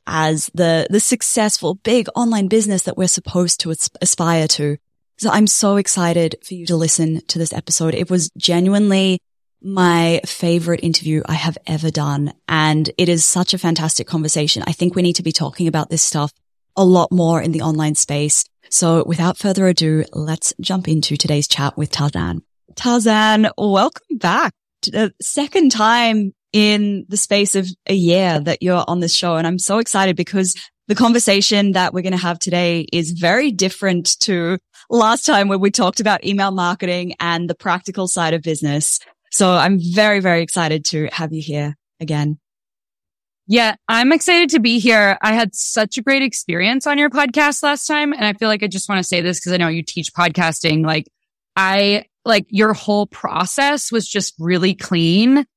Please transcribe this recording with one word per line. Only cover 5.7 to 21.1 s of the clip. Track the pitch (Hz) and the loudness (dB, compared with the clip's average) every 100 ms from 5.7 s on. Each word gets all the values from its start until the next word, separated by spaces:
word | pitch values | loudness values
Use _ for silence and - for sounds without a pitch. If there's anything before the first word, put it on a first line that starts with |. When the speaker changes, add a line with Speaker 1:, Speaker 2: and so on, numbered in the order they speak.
| 202 | 0
Speaker 1:
excited | 196 - 170 170 165 - | 0 -2 0 0 -2 -4
for | - 180 | -14 -12
you | 170 | -4
to | 165 | 0
listen | 160 - 160 160 - | 0 0 0 -2 -4
to | 170 | -4
this | 160 | -4
episode. | - - - 160 | -6 -4 -2 -2
It | - 180 | -2 0
was | 180 175 - | -2 -2 -2
genuinely | - 170 185 202 208 196 190 185 _ _ _ _ | 0 2 2 2 2 2 2 0 _ _ _ _
my | 196 196 180 170 165 170 - | -6 2 4 4 2 0 -4
favorite | - 175 170 170 170 | -4 0 0 0 -2
interview | 170 160 156 156 - | -2 -2 -2 -2 -2
I | 160 | -4
have | 165 151 - | -4 -6 -6
ever | 156 160 | -4 -2
done. | 156 147 143 147 - - | -2 -2 -2 -4 -6 -4
And | 160 156 151 156 - | 0 2 2 0 0
it | 175 | 2
is | 170 | 2
such | - 180 180 | 2 0 -2
a | 185 | 0
fantastic | 170 165 160 - - | 0 0 -2 -4 -4
conversation. | 160 156 160 147 - - | -4 -2 0 0 -2 -4
I | |
think | 165 175 180 | -2 0 2
we | |
need | 180 175 | 0 0
to | |
be | 175 | -2
talking | - 143 - 165 | -2 -4 -2 -2
about | 160 147 | -2 -2
this | 165 | -2
stuff | - 156 147 - _ _ _ - | 0 -2 -4 -8 _ _ _ 2
a | |
lot | 190 185 165 | 4 6 4
more | 180 165 165 | 2 2 2
in | 165 | 0
the | 160 | -2
online | 156 156 156 | -2 0 0
space. | 151 - 147 151 - - _ - | 0 -2 -2 0 -2 -4 _ -6
So | - 170 165 - | 0 2 2 2
without | 165 165 - | 0 0 0
further | 202 190 185 | -2 2 2
ado, | 175 160 156 - | 2 2 0 -2
let's | - 151 160 - - | -6 -6 -4 -4 -6
jump | - 190 180 | -4 -4 0
into | 160 - | 0 0